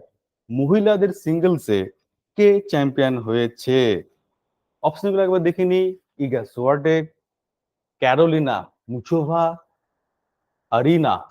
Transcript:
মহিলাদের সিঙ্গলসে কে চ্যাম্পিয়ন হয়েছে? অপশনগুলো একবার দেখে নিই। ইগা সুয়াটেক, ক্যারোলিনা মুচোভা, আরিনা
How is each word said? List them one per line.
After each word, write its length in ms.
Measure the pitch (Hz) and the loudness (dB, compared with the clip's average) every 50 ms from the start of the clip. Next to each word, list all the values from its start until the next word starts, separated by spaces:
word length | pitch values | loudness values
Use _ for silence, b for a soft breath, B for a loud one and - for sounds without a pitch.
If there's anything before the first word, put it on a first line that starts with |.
| - _ _ _ _ _ _ _ _ - | -6 _ _ _ _ _ _ _ _ -8
মহিলাদের 640 | 113 127 139 143 185 214 202 214 214 196 196 196 175 - - | -4 -2 0 2 2 2 4 2 2 2 0 -2 -2 -4 -4
সিঙ্গলসে 560 | 156 160 170 165 185 180 151 - - 107 98 95 - - _ _ _ _ _ _ _ - - | -4 -2 0 0 0 0 0 -2 -2 -2 -2 -2 -4 -10 _ _ _ _ _ _ _ -2 2
কে 100 | 208 202 202 202 196 - | 4 4 4 2 0 -2
চ্যাম্পিয়ন 440 | - 147 139 139 131 139 135 131 127 123 113 | -2 0 0 0 0 0 0 0 0 -4 -4
হয়েছে? 520 | 110 113 120 120 113 117 - - - 127 131 127 117 101 85 80 _ _ _ _ _ _ _ _ _ _ _ _ _ _ _ - | -2 -2 0 0 -2 -4 -8 -4 0 2 2 4 2 0 -2 -4 _ _ _ _ _ _ _ _ _ _ _ _ _ _ _ -4
অপশনগুলো 380 | 151 151 - - 202 196 190 190 | -4 -4 -2 -4 -2 0 0 0
একবার 180 | 185 185 185 165 175 | 2 0 0 0 0
দেখে 180 | 170 - 185 180 | -2 0 0 0
নিই। 140 | 180 185 190 185 185 - _ _ _ - 143 | 0 0 0 -2 -4 -8 _ _ _ -8 -6
ইগা 160 | 135 123 123 110 - - | -4 -4 -6 -6 -8 -10
সুয়াটেক, 500 | - 123 131 143 147 143 160 160 160 156 160 _ _ _ _ _ _ _ _ _ _ _ _ _ _ _ _ _ - | -4 0 0 0 0 2 0 0 0 -2 -6 _ _ _ _ _ _ _ _ _ _ _ _ _ _ _ _ _ -2
ক্যারোলিনা 560 | - 127 127 143 165 165 156 156 151 135 117 98 - - _ _ _ - | 0 0 4 4 4 2 2 0 0 -2 -4 -6 -6 -10 _ _ _ -12
মুচোভা, 540 | 120 123 113 - 170 165 151 143 165 170 165 165 165 170 _ _ _ _ _ _ _ _ _ _ _ _ _ _ _ _ _ _ _ _ _ - | -12 -10 -6 -4 -2 -2 -2 -2 -2 -2 -2 -2 -4 -6 _ _ _ _ _ _ _ _ _ _ _ _ _ _ _ _ _ _ _ _ _ -4
আরিনা 420 | 117 117 127 147 170 170 156 127 98 87 - - | -2 0 2 2 2 2 2 0 -2 -2 -6 -12